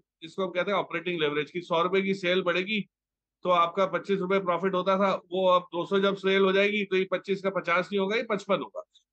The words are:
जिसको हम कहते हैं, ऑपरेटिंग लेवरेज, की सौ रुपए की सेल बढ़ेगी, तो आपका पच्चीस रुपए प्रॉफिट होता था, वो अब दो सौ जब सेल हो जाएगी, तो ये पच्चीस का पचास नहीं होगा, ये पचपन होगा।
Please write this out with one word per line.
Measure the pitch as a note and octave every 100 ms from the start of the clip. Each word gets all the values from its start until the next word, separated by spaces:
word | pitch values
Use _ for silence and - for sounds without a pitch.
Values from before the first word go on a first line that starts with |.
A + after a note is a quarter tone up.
| - _
जिसको | E3 -
हम | F#3
कहते | F3 F3
हैं, | F#3+
ऑपरेटिंग | D3+ E3+ E3+ E3+
लेवरेज, | D3+ D3 D3
की | F3+
सौ | F3 E3
रुपए | F3 F#3+
की | F#3+
सेल | F#3+ F3 F#3
बढ़ेगी, | F3 E3+ F#3+ G#3+ F#3+ _ _ _ _ _
तो | F3+
आपका | F3 E3+ G3 F#3+
पच्चीस | E3+ - F#3+
रुपए | F3+ G3
प्रॉफिट | F#3 E3+ F#3+
होता | F3+ F3+ F#3+
था, | G3
वो | F3+ - F3+ F#3
अब | F3+
दो | F3+ E3 E3+
सौ | G3
जब | G3+ G3
सेल | F#3+ G3
हो | F#3+
जाएगी, | F#3+ G3+ G#3
तो | G3 F#3+
ये | F#3+
पच्चीस | F3+ - F#3+
का | F#3+
पचास | F3+ E3 E3+ F3
नहीं | G3
होगा, | F#3+ A3
ये |
पचपन | A3+ G#3 -
होगा। | F3+ A#2 F2+ - _ _